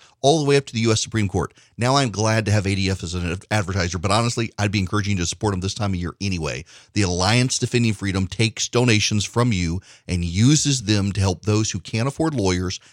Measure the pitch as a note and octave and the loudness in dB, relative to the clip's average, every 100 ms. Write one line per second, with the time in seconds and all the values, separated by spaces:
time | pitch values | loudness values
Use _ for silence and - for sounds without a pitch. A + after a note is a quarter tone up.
0 | _ _ C3+ D#3+ C#3+ C#3+ - A#2+ A2+ G#2+ | _ _ 2 4 4 2 2 0 2 2
1 | - A2+ G2+ F#2 D2 - _ - A#2+ C#3 | 0 -2 0 -2 -4 -8 _ -4 2 2
2 | C3 F#2+ A2 A2 G#2 G#2+ F#2+ G2 F#2+ F#2 | 2 0 2 2 2 2 2 0 0 -2
3 | E2+ F2+ F2 F2+ - G#2+ F#2 F#2+ F2 F2+ | -4 -4 -4 -6 -2 -2 0 -2 -2 -2
4 | F#2 G#2 A#2 A#2+ A2+ - G#2 G2+ F#2 G#2+ | 0 0 0 -2 -6 -2 -2 0 0 -2
5 | G2 G2 E2+ - A2 F#2+ F#2+ - G#2 F2+ | -2 -2 -2 -2 -2 -2 -4 -4 -4 -4
6 | F2 - G2 F2+ D2+ B1+ - - - G2+ | -6 -6 -4 -4 -4 -6 -10 -20 -8 -2
7 | F#2+ F2 F#2 A#2+ B2+ - B2 B2 A#2 G#2 | 0 0 2 2 2 -2 -2 0 0 0
8 | G2 F#2 F#2 - A2+ - - A#2+ B2 G#2+ | -2 -2 -2 0 -2 -2 -2 2 4 2
9 | G2+ G#2+ - A#2 B2 G2 F2 F2 - - | 2 -2 -2 0 0 0 0 -4 -8 -18
10 | - F2 E2+ F2 A#2+ D3+ C#3+ C3 G2+ G#2 | -6 -4 -2 2 4 4 2 -2 0 0
11 | G2 G2 G2 F2 - G#2+ A2 G2 - A2+ | 0 0 0 0 0 0 0 -4 -6 -4
12 | B2 - D#3+ C#3+ F#2+ F2+ F2+ - - | -4 -2 -2 0 0 0 -2 -6 -14